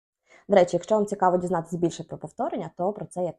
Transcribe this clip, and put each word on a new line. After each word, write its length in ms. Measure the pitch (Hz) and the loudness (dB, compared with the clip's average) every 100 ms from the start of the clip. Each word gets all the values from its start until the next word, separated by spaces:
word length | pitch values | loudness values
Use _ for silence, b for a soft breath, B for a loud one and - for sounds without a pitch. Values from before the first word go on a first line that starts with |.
| _ _ b b b | _ _ b b b
До 60 | 196 | 4
речі, 200 | 175 175 | 6 2
якщо 200 | - 214 | 0 0
вам 100 | 208 | 0
цікаво 320 | 196 185 180 | 2 2 2
дізнатися 400 | 175 175 165 170 | 0 -2 -4 -2
більше 260 | 170 165 | -2 -4
про 140 | 165 151 | -12 -12
повторення, 540 | 160 - 302 277 160 - | -12 -8 -6 -6 -8 -6
то 160 | 180 | -4
про 120 | - 165 | -4 -10
це 180 | 180 | -6
є 100 | 175 | -6